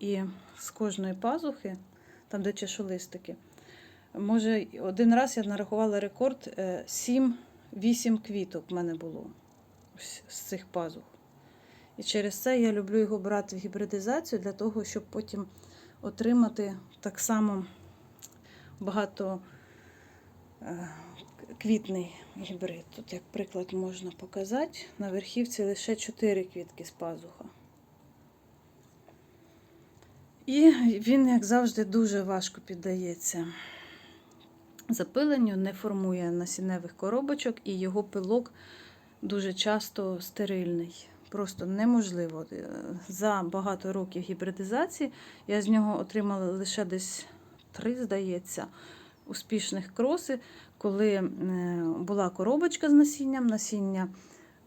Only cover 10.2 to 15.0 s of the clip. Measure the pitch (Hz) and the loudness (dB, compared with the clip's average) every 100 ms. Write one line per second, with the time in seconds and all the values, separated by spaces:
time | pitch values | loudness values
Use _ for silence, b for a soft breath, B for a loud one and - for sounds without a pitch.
10.2 | - - - 190 - 180 165 - - - | -14 -14 -10 -10 -6 -6 -6 -8 -18 -20
11.2 | - B B B B B B - - 214 | -20 B B B B B B -10 -2 0
12.2 | 202 190 254 254 226 208 196 220 208 214 | -2 -2 2 4 4 2 2 2 4 2
13.2 | 190 208 196 185 196 208 202 202 202 285 | 0 0 0 -8 -8 -6 -4 -4 -2 -2
14.2 | 330 220 196 190 214 220 196 214 | -2 -4 -4 -4 -2 -2 -6 -8